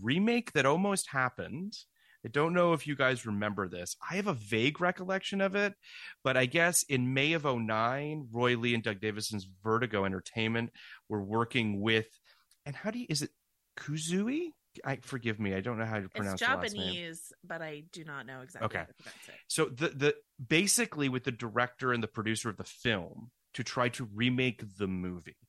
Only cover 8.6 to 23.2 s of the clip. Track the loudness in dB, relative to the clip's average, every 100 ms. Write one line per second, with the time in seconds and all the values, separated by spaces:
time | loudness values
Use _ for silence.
8.6 | 2 2 0 -2 -2 -2 -4 -4 -6 -6
9.6 | 2 2 2 2 0 -2 -4 -2 0 0
10.6 | -2 -6 -20 -18 -6 -4 0 0 2 2
11.6 | 0 0 2 2 0 -8 _ _ _ _
12.6 | -12 -8 -6 -6 -4 -4 -4 _ _ _
13.6 | _ -12 -6 -4 0 0 0 -2 -4 -8
14.6 | _ -10 -6 -6 -6 -4 -2 0 0 0
15.6 | -2 -2 -2 -2 -4 -4 -2 0 0 0
16.6 | -2 -4 -4 -4 -8 -10 -16 -18 -12 -10
17.6 | -8 -10 -14 -14 -12 -10 -10 -12 -14 -6
18.6 | -4 -2 -6 -12 -18 -18 -18 -16 -4 0
19.6 | 0 0 -2 2 2 2 -4 -12 2 4
20.6 | 4 4 2 0 0 0 -2 -4 -2 0
21.6 | 0 0 0 2 0 -2 0 0 -2 -6
22.6 | -10 -4 0 0 -2 -12